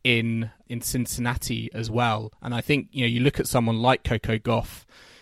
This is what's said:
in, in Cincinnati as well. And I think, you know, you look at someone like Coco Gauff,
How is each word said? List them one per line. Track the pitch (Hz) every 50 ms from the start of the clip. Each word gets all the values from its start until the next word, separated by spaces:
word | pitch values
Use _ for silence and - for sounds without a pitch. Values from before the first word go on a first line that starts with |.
| -
in, | 127 120 113 113 117 113 113 113 110 - _ _ -
in | 120 117
Cincinnati | - - - 127 120 - - 123 120 120 123 - - - 120 113 113 - -
as | 110 113 110
well. | 107 120 120 117 107 107 110 107 - -
And | - 120 120
I | 117
think, | - - 147 135 - -
you | - 139
know, | 120 117
you | 120 120
look | 127 143 - -
at | - -
someone | - 123 117 113 113 110
like | 120 123 131 - -
Coco | - 120 107 - - 113 110
Gauff, | - 120 117 113 - - - - - _ - - - - - -